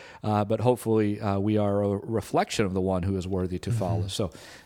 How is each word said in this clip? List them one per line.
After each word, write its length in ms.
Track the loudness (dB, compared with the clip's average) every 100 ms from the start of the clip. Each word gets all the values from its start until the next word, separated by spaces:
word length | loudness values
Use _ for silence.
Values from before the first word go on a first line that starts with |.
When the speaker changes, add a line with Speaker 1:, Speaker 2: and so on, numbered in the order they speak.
| -20 -8
Speaker 1:
uh, 220 | 0 2 2
but 140 | 2
hopefully, 580 | 2 2 2 2 2 0
uh, 200 | -2 0
we 180 | 2 2
are 240 | 2 2
a 160 | 2 0
reflection 680 | -2 -4 0 0 0 0 0
of 80 |
the 80 | 0
one 220 | 0 0
who 140 | 0 -2
is 100 | -2
worthy 300 | -2 -2 -4
to 100 | -2
Speaker 2:
Mm-hmm. 80 | -2
Speaker 1:
follow. 280 | 0 -2 -2
So, 240 | -2 -4 -6 -18 -20